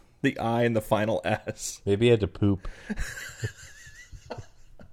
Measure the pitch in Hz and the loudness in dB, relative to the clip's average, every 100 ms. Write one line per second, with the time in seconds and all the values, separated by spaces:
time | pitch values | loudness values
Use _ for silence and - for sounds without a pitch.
0 | _ _ 139 - 117 117 120 113 - 104 | _ _ -2 0 -2 2 2 0 0 0
1 | 107 101 90 104 - - - - 101 101 | 2 0 0 -2 -4 -10 -12 -6 0 4
2 | 120 113 98 - 101 95 - - - 208 | 6 6 4 2 2 2 -4 -10 -8 -6
3 | - - - - - - - - - - | -6 -8 -14 -10 -10 -10 -20 -20 -20 -20
4 | - - - - - - - - - | -18 -18 -14 -16 -16 -20 -20 -20 -20